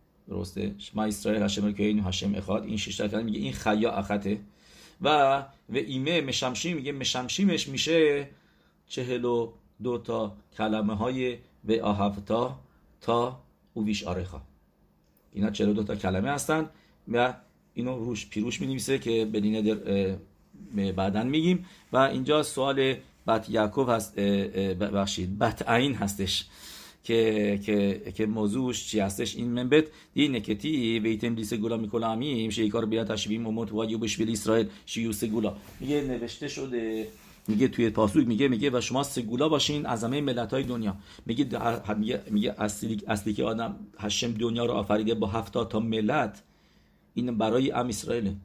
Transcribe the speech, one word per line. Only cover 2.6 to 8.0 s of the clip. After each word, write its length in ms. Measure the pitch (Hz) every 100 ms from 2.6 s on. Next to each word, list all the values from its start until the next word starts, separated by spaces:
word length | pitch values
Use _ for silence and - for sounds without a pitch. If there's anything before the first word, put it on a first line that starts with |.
این 140 | - 107
شش 180 | - -
تا 120 | 107
کلمه 160 | 107
میگه 160 | 113 104
این 140 | 135
خیا 380 | 131 110 107 113
اخته. 480 | - 98 104 98 101 - _ - - - -
و، 80 | 135 151 135 139 139 - -
و 60 | 127
ایمه 460 | 123 131 139 170
مشمشی 520 | 135 - 127 107 165
میگه 180 | 165 131
مشمشیمش 760 | 139 123 127 123 - 196 160 139
می‌شه 640 | 131 156 165